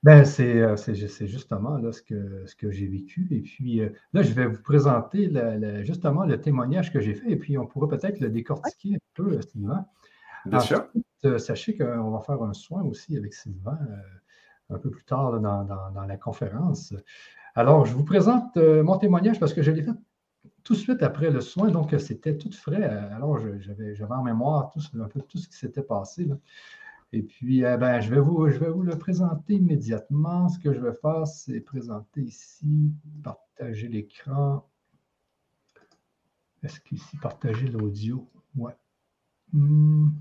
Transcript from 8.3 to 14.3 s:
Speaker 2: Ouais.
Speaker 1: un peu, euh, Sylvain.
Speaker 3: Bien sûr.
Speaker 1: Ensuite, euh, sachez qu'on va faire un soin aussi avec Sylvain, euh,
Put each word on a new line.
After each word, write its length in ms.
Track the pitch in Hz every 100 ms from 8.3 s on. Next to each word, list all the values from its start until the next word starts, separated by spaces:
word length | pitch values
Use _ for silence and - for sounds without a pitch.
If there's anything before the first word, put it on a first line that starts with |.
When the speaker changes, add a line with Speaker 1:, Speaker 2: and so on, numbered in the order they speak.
| 113 117 - - - 196
Speaker 2:
Ouais. 40 | 196
Speaker 1:
un 40 | _
peu, 200 | - 190
euh, 80 | 135
Sylvain. 440 | - - 101 170 190 _ _ _ - - -
Speaker 3:
Bien 160 | 127
sûr. 260 | 117 190 -
Speaker 1:
Ensuite, 180 | 226 - _ 139
euh, 120 | 117
sachez 400 | - 113 - 208
qu'on 340 | 123 117 110
va 100 | 113
faire 200 | - 139
un 120 | 110
soin 280 | 101 - 175
aussi 340 | 160 113 - 147
avec 160 | 104
Sylvain, 440 | - - 92 98 156 135
euh, 840 | 101 95 92 _